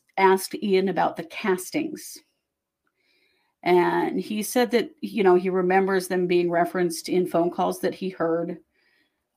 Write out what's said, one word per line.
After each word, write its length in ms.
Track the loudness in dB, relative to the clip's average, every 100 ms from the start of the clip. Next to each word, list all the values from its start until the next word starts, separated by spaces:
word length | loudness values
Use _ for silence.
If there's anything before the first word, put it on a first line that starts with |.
| _ 2
asked 380 | 4 4 0 -6
Ian 280 | 0 2 2
about 260 | 0 -2 -2
the 80 |
castings. 960 | -12 -6 -2 -2 -4 -6 -6 -8 -14 -20 _ _ _ _ _ _ _ _ _ _ _ _ _ _
And 560 | 2 4 4 0 -2 -4
he 240 | -4 -6
said 280 | -2 0 2
that, 200 | 0 -2 -8
you 220 | -8 0
know, 120 | 4 4
he 140 | 4
remembers 580 | 0 2 2 2 0 -2
them 180 | -2 0
being 240 | 2 2
referenced 600 | 2 0 0 -2 -2 -2
in 180 | 0 0
phone 240 | 0 0
calls 300 | 0 -2 -2
that 120 | -4
he 160 | -4 -8
heard, 480 | -4 -2 -2 -2 -8 _ _ _ _ _ _ _